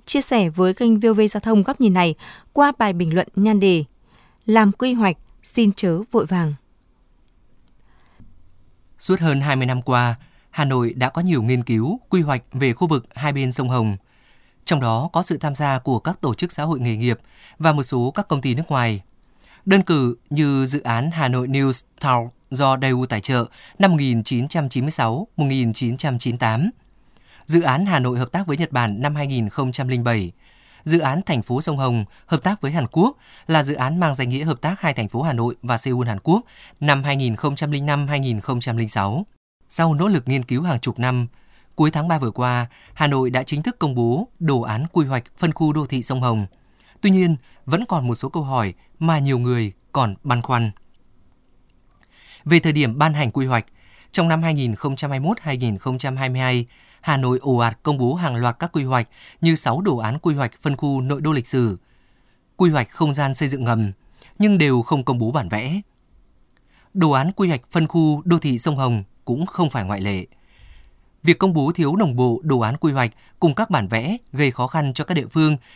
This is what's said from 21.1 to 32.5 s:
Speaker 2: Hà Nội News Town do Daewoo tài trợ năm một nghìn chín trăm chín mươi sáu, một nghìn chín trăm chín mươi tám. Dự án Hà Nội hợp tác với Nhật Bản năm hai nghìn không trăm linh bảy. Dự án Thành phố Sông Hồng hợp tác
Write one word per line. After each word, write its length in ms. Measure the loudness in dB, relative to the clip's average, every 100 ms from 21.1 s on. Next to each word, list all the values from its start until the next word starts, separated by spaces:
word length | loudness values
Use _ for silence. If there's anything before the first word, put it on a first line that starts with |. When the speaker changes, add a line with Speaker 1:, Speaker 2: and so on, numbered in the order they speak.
Speaker 2:
Hà 180 | -2 -2
Nội 200 | 0 0
News 360 | 0 2 0 -2 -4
Town 280 | 0 0 0 -10 -10
do 260 | 0 2 2
Daewoo 300 | 2 0 0
tài 140 | -2
trợ 260 | 0 0 -2 -6 -14 2
năm 120 | 4
một 60 | 4
nghìn 260 | 2 0
chín 260 | 0 -2 -2
trăm 200 | -2 -2
chín 160 | -2
mươi 60 | -2
sáu, 380 | 0 0 -2 -6 -4
một 80 |
nghìn 280 | -2 0 0
chín 240 | -2 -4 -2
trăm 220 | -4 -2
chín 140 | -4
mươi 60 | -2
tám. 320 | 0 0 -2 -4 _ _ _ _ _ -16 0
Dự 160 | 2
án 240 | 2 0 2
Hà 120 | 0
Nội 200 | 0 -2
hợp 140 | -2
tác 140 | -4 -4
với 100 | -2
Nhật 160 | -2
Bản 300 | -2 -2 -2
năm 120 | -4
hai 120 | -4 -4
nghìn 220 | -2 -2
không 240 | -2 -4
trăm 160 | -2 -2
linh 160 | -2
bảy. 280 | 0 0 -2 -10 _ _ _ -12
Dự 140 | 0 0
án 220 | 2 -2 -2
Thành 160 | -2
phố 180 | -2 -2
Sông 160 | -2 -2
Hồng 280 | 0 -2 -4 -10 -4
hợp 160 | -2
tác 180 | -2